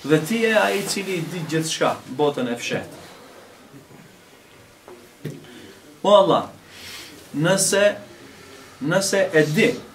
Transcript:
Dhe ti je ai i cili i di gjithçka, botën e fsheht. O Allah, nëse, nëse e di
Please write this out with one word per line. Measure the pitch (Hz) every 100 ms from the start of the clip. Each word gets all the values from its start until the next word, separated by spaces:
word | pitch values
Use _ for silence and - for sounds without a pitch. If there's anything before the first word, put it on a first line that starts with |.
Dhe | 135 156 156
ti | 233
je | 226
ai | 220 196 202
i | -
cili | 202 190 180
i | 156
di | 180 156
gjithçka, | 160 160 - 143 - -
botën | 131 147 139 123
e | 117
fsheht. | - 117 - - - - - - - - - - - - - - - - - - - - - 120 - - - - - - - - - -
O | 190
Allah, | 202 190 135 - - - - - - - - -
nëse, | 143 165 190 190 196 208 202 - - - - - - - -
nëse | 139 185 190 196 185
e | 156 147 151
di | 143 - -